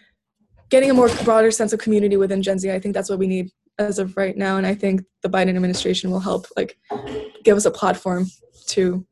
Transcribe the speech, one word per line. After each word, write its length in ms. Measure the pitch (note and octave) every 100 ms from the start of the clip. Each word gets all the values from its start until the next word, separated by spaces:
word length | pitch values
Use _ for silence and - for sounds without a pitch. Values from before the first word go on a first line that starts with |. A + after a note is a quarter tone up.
| _ _ _ _ _ _ -
getting 220 | C4 C4+
a 40 |
more 140 | B3+ A#3 -
broader 260 | A3+ A3 A3
sense 220 | A3 G#3+
of 80 | G#3+
community 360 | A3 G#3 G3+ G3
within 240 | G3 G3
Gen 200 | G3 F#3+
Z, 100 | F#3+
I 80 | F#3+
think 160 | G3+
that's 160 | F#3+ F#3+
what 80 | F#3+
we 80 | F#3+
need 240 | F#3 F#3 _ _ -
as 180 | G#3 G3
of 180 | F#3+ F#3+
right 200 | F#3+ G3
now. 200 | G3 F#3+
And 100 | F#3+
I 80 |
think 280 | G3+ G3 F#3+ - _
the 60 | F#3
Biden 280 | F#3+ F#3 F#3
administration 560 | F3+ F#3 F#3 F#3 F#3
will 80 | F#3
help, 260 | F#3 F#3 - -
like, 200 | - - - G#4 G#4 G#4+ - -
give 140 | A3 G3+
us 80 |
a 60 | F#3
platform 560 | - F#3+ F#3 F#3+ F3+ F#3 - _ _ -
to 360 | G3+ F#3 F#3 -